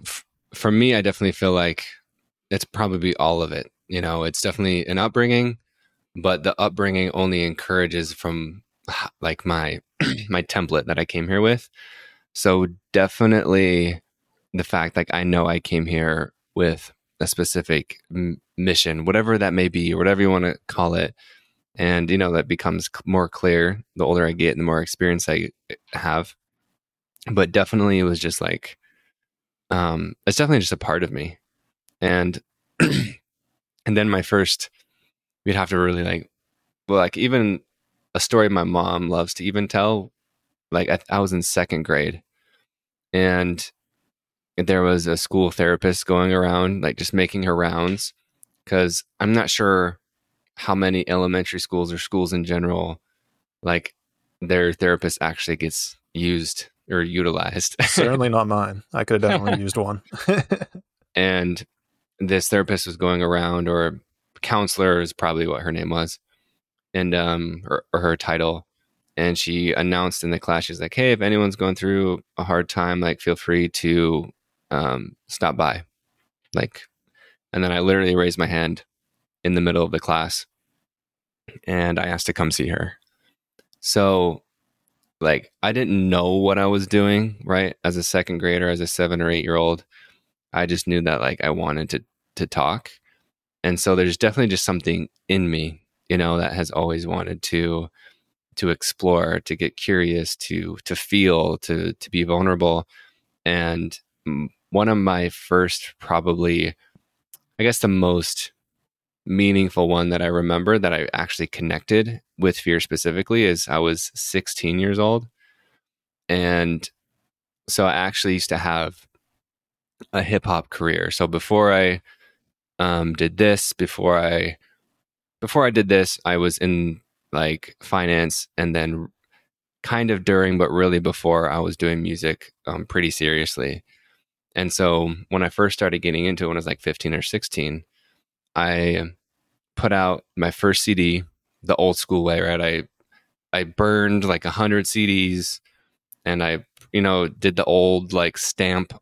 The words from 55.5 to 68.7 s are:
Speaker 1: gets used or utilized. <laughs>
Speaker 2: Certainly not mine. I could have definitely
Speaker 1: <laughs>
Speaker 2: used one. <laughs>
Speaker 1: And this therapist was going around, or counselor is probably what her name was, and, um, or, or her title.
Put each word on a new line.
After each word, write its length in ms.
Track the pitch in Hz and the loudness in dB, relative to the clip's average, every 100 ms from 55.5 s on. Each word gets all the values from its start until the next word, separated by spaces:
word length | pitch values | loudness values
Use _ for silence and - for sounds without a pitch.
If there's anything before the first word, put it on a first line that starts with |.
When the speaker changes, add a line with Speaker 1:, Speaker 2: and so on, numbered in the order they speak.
| 78 | -4
Speaker 1:
gets 400 | 80 - - - _ | -4 -6 -8 -12 _
used 540 | 82 87 87 80 - - _ - | -4 -2 -2 -4 -10 -12 _ -4
or 100 | 90 | -2
utilized. 720 | 85 87 85 85 87 90 - - | -2 0 0 0 -2 -4 -6 -2
<laughs> 40 | |
Speaker 2:
Certainly 480 | - - 120 135 123 | 0 2 2 2 2
not 180 | 113 104 | 2 2
mine. 360 | 104 101 101 - | 0 -2 -6 -8
I 100 | 123 | -6
could 200 | 107 110 | 0 2
have 80 | 104 | 2
definitely 300 | 101 101 101 | 0 0 -2
Speaker 1:
<laughs> 60 | 98 | -2
Speaker 2:
used 100 | 107 | -2
one. 240 | 101 101 - - - | -4 -6 -10 -6 0
<laughs> 880 | 196 - 196 - 185 - _ _ - | 0 0 -4 -6 -16 -20 _ _ 0
Speaker 1:
And 500 | 92 92 87 85 - _ _ _ _ _ | 0 2 0 -4 -10 _ _ _ _ _
this 300 | 95 95 - | 0 0 2
therapist 360 | 101 95 95 90 | 0 2 -2 -4
was 100 | 85 | -2
going 240 | 87 87 | 0 2
around, 460 | 87 87 87 87 87 | 2 0 0 -2 0
or 340 | 85 82 - _ _ _ - | 0 0 -4 _ _ _ -12
counselor 600 | - 110 98 - 92 87 | -2 0 0 0 2 2
is 120 | 85 | 0
probably 340 | - 82 82 82 | -4 -2 0 -2
what 140 | 76 | -4
her 100 | 85 | -4
name 180 | 82 85 | -6 -4
was, 300 | 82 82 - _ _ _ _ _ _ _ | -2 -4 -8 _ _ _ _ _ _ _
and, 220 | 95 90 87 | -4 0 0
um, 480 | 85 85 85 85 92 | 0 -2 -4 -8 -6
or, 180 | - - | -6 -2
or 60 | 87 | 0
her 160 | 87 82 | 0 0
title. 500 | - 82 82 82 - | -2 -2 -2 -4 -10